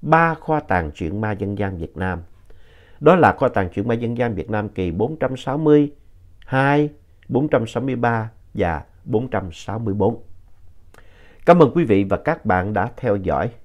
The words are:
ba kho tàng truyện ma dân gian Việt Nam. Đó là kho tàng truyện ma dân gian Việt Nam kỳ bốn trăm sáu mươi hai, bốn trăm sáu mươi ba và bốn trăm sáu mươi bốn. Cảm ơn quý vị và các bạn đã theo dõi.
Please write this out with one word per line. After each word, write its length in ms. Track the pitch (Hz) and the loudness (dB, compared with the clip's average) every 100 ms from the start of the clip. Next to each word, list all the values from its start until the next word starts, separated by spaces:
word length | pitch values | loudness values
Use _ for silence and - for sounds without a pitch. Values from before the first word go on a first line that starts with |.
ba 320 | 143 160 165 | 2 2 2
kho 260 | 160 - 156 | -2 -2 -4
tàng 300 | - 92 80 | 0 -2 -2
truyện 260 | - 82 98 | -6 -6 -4
ma 120 | 107 | -4
dân 260 | 104 101 101 | -4 -6 -4
gian 200 | 101 92 | -6 -6
Việt 180 | 82 - | -10 -6
Nam. 260 | 92 90 85 - - - - - - - | -6 -6 -10 -20 -20 -20 -20 -20 -20 0
Đó 160 | 147 180 | 4 6
là 160 | 147 | 6
kho 160 | - 131 | 6 0
tàng 200 | 113 92 | 0 -2
truyện 180 | - 101 | -2 -2
ma 60 | |
dân 240 | 117 117 120 | -2 -2 -2
gian 160 | 120 | -2
Việt 160 | 98 - | -2 -4
Nam 180 | 107 104 | -4 -4
kỳ 220 | - 92 | -4 -4
bốn 260 | 85 113 156 | -2 -4 -2
trăm 200 | 127 127 | -4 -4
sáu 220 | - 139 | -6 -2
mươi 340 | 156 151 147 - - - - - - | 4 4 4 -4 -20 -20 -20 -20 -4
hai, 440 | 131 135 143 147 151 - - - | 0 2 2 0 -4 -20 -20 -4
bốn 200 | 135 151 | -2 2
trăm 180 | 143 110 | 0 0
sáu 160 | - | -4
mươi 140 | 135 123 | -4 -2
ba 340 | 120 117 110 - - | 0 -2 -4 -12 -16
và 300 | - 90 80 - - | -4 -2 -2 -8 -20
bốn 240 | - 107 127 | -4 -2 -2
trăm 240 | 107 95 | -6 -6
sáu 260 | 82 - 104 | -12 -10 -6
mươi 160 | 113 | -4
bốn. 280 | 101 98 117 - - - - - - - - - - - - - | 0 0 -2 -12 -20 -20 -20 -20 -20 -20 -20 -20 -20 -20 -10 4
Cảm 160 | 175 | 6
ơn 80 | 147 | 6
quý 100 | 165 | 4
vị 200 | 156 98 | 2 2
và 120 | 98 98 | 2 0
các 280 | - 165 | -2 -4
bạn 280 | - 92 95 | 0 0 0
đã 200 | 104 101 - | -2 -4 -4
theo 200 | 123 101 | -2 -2
dõi. 340 | 90 71 101 - | 0 -2 -2 -6